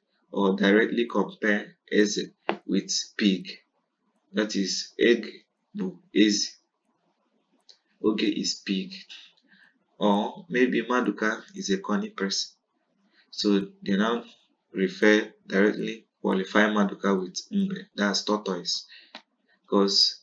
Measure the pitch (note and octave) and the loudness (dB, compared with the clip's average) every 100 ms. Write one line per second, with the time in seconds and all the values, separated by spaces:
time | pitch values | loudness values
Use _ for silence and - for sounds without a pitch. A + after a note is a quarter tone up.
0 | _ _ _ G2 G2 G2 G#2 G#2 A2+ A#2 | _ _ _ 0 2 4 4 4 4 0
1 | A#2+ G#2+ F#2 - G#2+ G#2 - - _ G#2 | -2 -2 -2 -2 0 0 -4 -16 _ 2
2 | G#2 F#2 - - - - - F#2 - - | 2 0 -8 -8 -8 -8 -4 -2 -2 -6
3 | - - G#2 F#2 - - _ _ _ _ | -6 -2 0 0 -4 -16 _ _ _ _
4 | _ _ _ G2 G#2+ G2 F#2+ - - - | _ _ _ -4 -4 -2 -4 -6 -10 0
5 | A#2 A2+ G#2 - _ _ _ G#3 F#3 E3+ | 2 2 -2 -14 _ _ _ -8 -8 -10
6 | _ F#3 - G2+ - - _ _ _ _ | _ 2 2 2 -4 -10 _ _ _ _
7 | _ _ _ _ _ _ _ _ _ _ | _ _ _ _ _ _ _ _ _ _
8 | G#2+ - A2+ - - - - F#3+ F#3+ - | -2 0 -2 -2 -6 -8 -6 -6 -6 -14
9 | - - - _ _ _ _ _ _ - | -20 -20 -20 _ _ _ _ _ _ -4
10 | G#2 G2+ A#2 - - B2 B2+ A#2+ A2+ B2 | 0 0 -2 -8 -6 0 2 0 0 0
11 | G#2 - A2 A2+ - - G2 F#2+ - G2+ | 0 -2 -2 -4 -10 -12 -4 -4 -2 -4
12 | G#2+ - G2 - - - _ _ _ _ | -4 -6 -4 -4 -8 -12 _ _ _ _
13 | _ _ _ - G#2 G2+ F#2+ - - G2 | _ _ _ -4 2 2 0 -8 -2 0
14 | A2 A#2 - - _ _ _ - F#2+ - | 0 -2 -6 -20 _ _ _ -2 -2 4
15 | G#2+ G#2+ A2+ - - G2 G#2 A2+ A2 A2 | 6 6 4 -8 -4 2 2 2 -6 -10
16 | _ _ G2+ G2 F#2 G#2+ G#2+ G#2+ G2 F#2+ | _ _ -2 -2 0 2 2 2 0 0
17 | G2+ G2 F#2 - - G2+ F#2+ F#2 - - | 0 0 -2 -10 -6 -2 -2 -4 -10 -4
18 | G2+ G2 - G#2 G2+ F2+ F2 - - - | -2 -2 -2 -2 -2 -6 -6 -8 -10 -20
19 | - - - _ _ _ _ G2+ G2 - | -20 -20 -20 _ _ _ _ 2 2 2
20 | - - | 2 0